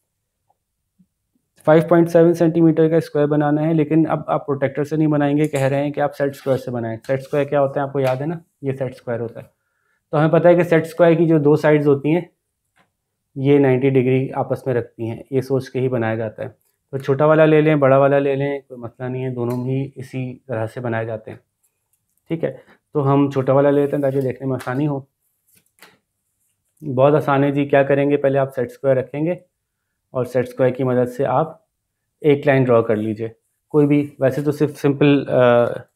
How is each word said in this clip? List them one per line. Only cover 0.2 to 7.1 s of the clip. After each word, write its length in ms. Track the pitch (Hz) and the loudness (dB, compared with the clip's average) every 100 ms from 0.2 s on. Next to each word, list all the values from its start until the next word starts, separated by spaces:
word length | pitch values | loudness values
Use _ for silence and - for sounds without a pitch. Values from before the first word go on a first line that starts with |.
| _ _ _ _ _ _ _ _ _ _ _ _ _ _ - | _ _ _ _ _ _ _ _ _ _ _ _ _ _ 2
फ़ाइव 200 | 160 165 | 2 4
पॉइंट 180 | 170 165 | 2 4
सेवन 240 | 170 170 | 4 4
सेंटीमीटर 560 | 165 170 170 165 160 160 | 4 0 4 2 4 2
का 100 | 165 | 0
स्क्वायर 280 | 160 147 147 | -2 -2 0
बनाना 340 | 151 147 151 | 0 0 0
है, 120 | 156 | 0
लेकिन 320 | 160 147 156 156 | 0 0 0 0
अब 180 | 151 151 | -2 -4
आप 160 | 156 | -6
प्रोटेक्टर 380 | - 139 135 135 | -4 -4 -4 -4
से 140 | 143 156 | -6 -2
नहीं 100 | 156 | 0
बनाएंगे, 400 | 147 143 147 151 | 0 0 0 -2
कह 200 | 139 135 | 0 -2
रहे 140 | 139 | -2
हैं 100 | 147 | -4
कि 100 | 139 | -4
आप 100 | 143 | -6
सेट 240 | - 143 | -4 -6
स्क्वायर 240 | 139 139 123 | -4 -4 -4
से 120 | - | -4
बनाएं। 260 | 123 113 110 | -8 -8 -8
सेट 240 | - | -6